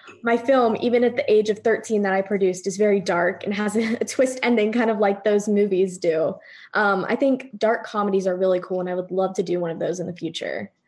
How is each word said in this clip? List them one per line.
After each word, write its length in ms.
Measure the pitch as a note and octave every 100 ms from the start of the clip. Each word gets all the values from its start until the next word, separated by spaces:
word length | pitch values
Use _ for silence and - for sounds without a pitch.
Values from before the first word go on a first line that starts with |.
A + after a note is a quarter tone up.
| - -
my 120 | A#3 A#3+
film, 400 | A#3+ C4 A#3 A3
even 240 | A#3+ A#3+
at 120 | A#3+ A#3+
the 140 | -
age 200 | G#3+ G#3+
of 80 | G#3
thirteen 420 | A3+ G#3+ - G#3
that 100 | G3
I 100 | F#3+
produced, 440 | G3 G3+ F#3 F3+ G3+
is 100 | F#3+
very 240 | G#3 G3+
dark 440 | F#3+ F3 F3+ F#3+
and 80 | -
has 240 | G3+ G#3 G#3+
a, 200 | A3 A#3
a 80 |
twist 340 | A3+ - B3+ B3+
ending, 300 | A#3 A#3 G#3+
kind 160 | A#3 A3+
of 100 | G#3
like 260 | G3+ G3+
those 240 | G#3+ G#3 G#3
movies 500 | G3+ G#3 F#3 F#3+ F3+
do. 360 | F3 D#3+ D#3+ F#3+ - - -
Um, 300 | G3+ G3+ F#3+ -
I 80 | B3+
think 340 | C#4 C4 - G#3
dark 260 | A3 A#3
comedies 420 | - G#3+ G3+ G3 F#3
are 80 | F3+
really 240 | F#3 F3+
cool, 180 | F3+ F#3
and 80 | F3+
I 60 |
would 160 | F3+ F3+
love 240 | F#3 F#3+
to 80 | F#3+
do 160 | F3 F3
one 140 | E3+
of 80 | E3
those 180 | - F3+
in 80 | F#3+
the 60 |
future. 580 | F3 E3 E3+ D#2+ C#2+ G3+ _